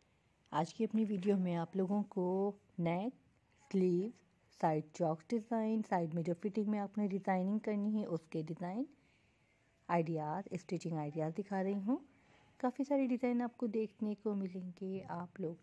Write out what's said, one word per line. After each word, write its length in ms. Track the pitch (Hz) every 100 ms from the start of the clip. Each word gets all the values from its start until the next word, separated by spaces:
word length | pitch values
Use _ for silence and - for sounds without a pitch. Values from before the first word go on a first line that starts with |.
| _ _ _ _ -
आज 200 | 151 170
की 120 | -
अपनी 200 | 220 220 214
वीडियो 300 | 202 196 196
में 160 | 180 170
आप 200 | 170 190
लोगों 260 | 185 208 202
को 180 | 190 180 190 202 202 _ -
नेक, 320 | 170 175 233 - _ _ _ _ -
स्लीव, 420 | 196 185 175 214 - _ _ _ -
साइड 240 | 170 156 156
चॉक्स 320 | - 165 160 -
डिज़ाइन, 520 | 233 214 226 220 220
साइड 300 | 214 185 165
में 80 | 170
जो 120 | 170 170
फिटिंग 260 | 208 214 208
में 100 | 214
आपने 280 | 202 208 202
डिज़ाइनिंग 500 | 196 196 185 190 214
करनी 300 | 214 208 208
है 120 | 214 202
उसके 340 | 165 - 165
डिज़ाइन 420 | 160 165 175 214 302 - _ _ _ _ _ _ _ _ -
आइडियाज़, 680 | 175 165 160 151 170 - 180
स्टिचिंग 420 | - 170 170 160
आइडियाज़ 360 | 147 160 156 165
दिखा 240 | 196 190
रही 180 | 190 202
हूँ। 200 | 196 294 - _ _ - - -
काफ़ी 240 | 247 - 269
सारे 200 | 277 262
डिज़ाइन 340 | 247 247 240
आपको 240 | 240 - 240 220
देखने 380 | 214 - 214 208
को 180 | 214 202
मिलेंगे, 640 | 190 185 180 175 190 190 185
आप 280 | 170 175 -
लोग 160 | 165 165